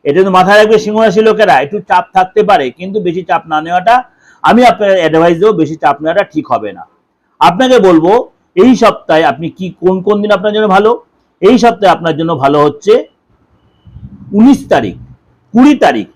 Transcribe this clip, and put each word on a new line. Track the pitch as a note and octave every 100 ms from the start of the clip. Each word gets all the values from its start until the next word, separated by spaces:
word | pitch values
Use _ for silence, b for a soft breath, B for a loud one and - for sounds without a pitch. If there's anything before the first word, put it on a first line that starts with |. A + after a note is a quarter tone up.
এটা | D3 C#3+
কিন্তু | F#3+
মাথায় | F#3 F3+ G#3
রাখবে | G#3+ A3
সিংহ | G#3 G#3+
রাশির | A3 F#3+
লোকেরা, | A3 G3+ G3+ C3+
একটু | C#3 G#3
চাপ | - F3+ F3+
থাকতে | F#3 F#3 G#3+
পারে, | G3+ F3+ C3
কিন্তু | C#3 F#3+ G3+
বেশি | F3+ F3
চাপ | E3+ E3 E3
না | D#3
নেওয়াটা | D#3+ F3+ F3+ B3 - b b b
আমি | D3+ G#3+
আপনার | B3 A3 G3+
অ্যাডভাইস | F#3+ D#3+ D#3+ E3+ E3+
দেবো, | G#3
বেশি | F3+ D3 D#3
চাপ | D3+ C#3
নেওয়াটা | D#3 E3+
ঠিক | C#3+ D#3 -
হবে | A#2 G#2
না। | F2+ - _ _ _ _ _
আপনাকে | D#3+ F3 B3+ B3+
বলবো | F#3+ E3 E3 A#3 - _ _
এই | F#3 A#3 A3+
সপ্তাহে | A3 - - D#3+
আপনি | D#3 C3+ E3
কি, | - F3+ -
কোন | F3 F#3
কোন | F#3 G#3
দিন | G#3
আপনার | G3 G#3
জন্য | G#3+ G#3+
ভালো। | F#3+ G#3+ A#3+ _ _ _ _
এই | F#3 B3
সপ্তাহে | A#3 A3+ G3 -
আপনার | E3 D3
জন্য | E3 D#3
ভালো | C#3 D3
হচ্ছে | D3 C#3+ G3 A#3+ D#4 _ _ _ _ _ _ _ _ - - - -
উনিশ | G3+ A#3+ C#4 -
তারিখ, | D#3 G#2+ - - - _ _ _
কুড়ি | A3+ C#4
তারিখ | C#4+ F3+ A#2+ F#2